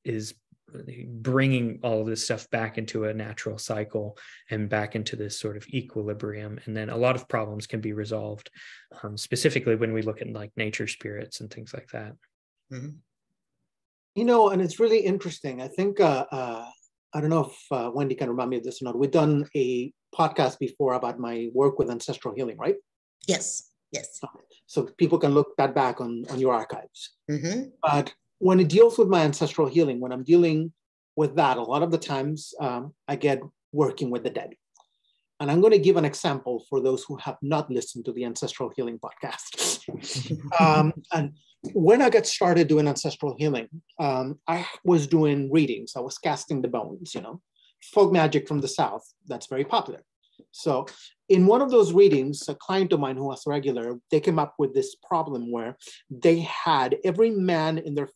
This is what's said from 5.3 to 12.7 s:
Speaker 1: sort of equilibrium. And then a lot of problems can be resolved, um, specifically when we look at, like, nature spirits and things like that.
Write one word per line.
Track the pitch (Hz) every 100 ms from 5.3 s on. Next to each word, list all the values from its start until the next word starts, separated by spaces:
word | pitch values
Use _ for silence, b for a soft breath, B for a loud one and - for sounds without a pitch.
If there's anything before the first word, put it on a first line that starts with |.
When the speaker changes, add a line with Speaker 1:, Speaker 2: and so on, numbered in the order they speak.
| -
Speaker 1:
sort | 110 104
of | -
equilibrium. | 135 - 110 104 104 104 107 107 107 -
And | 110
then | 107
a | 117
lot | 123 127
of | -
problems | 117 107 104 -
can | 110
be | 107
resolved, | 104 107 110 104 107 - B B B B -
um, | 107 104
specifically | - 117 156 135 - 113
when | 113
we | 110
look | 110 107
at, | 110
like, | 110 104 -
nature | 107 - 110
spirits | - 107 104 - -
and | 110
things | - 110
like | 117 -
that. | 117 107 127 _ _ _ _ _